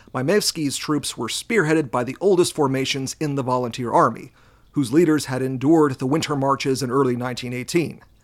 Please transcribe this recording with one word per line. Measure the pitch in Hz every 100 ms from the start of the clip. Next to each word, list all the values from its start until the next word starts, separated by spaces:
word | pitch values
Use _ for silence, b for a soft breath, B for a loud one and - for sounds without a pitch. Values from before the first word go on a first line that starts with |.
| b
Maimevsky's | 131 135 208 - 160 139 -
troops | - 147 - -
were | 113
spearheaded | - - 226 156 160 139
by | 123
the | 123 -
oldest | 196 180 175
formations | - 139 135 131 139 131 -
in | 151 139
the |
Volunteer | 127 127 123 131 117
Army, | 160 139 95 - b b b b
whose | 147 117
leaders | 151 160 151 -
had | 127
endured | 131 131 139 165 147 127
the | 131
winter | 156 - 143
marches | 139 131 143 127
in | 127
early | 135 131 123
nineteen | 123 123 123
eighteen. | 127 120 170 143 - - _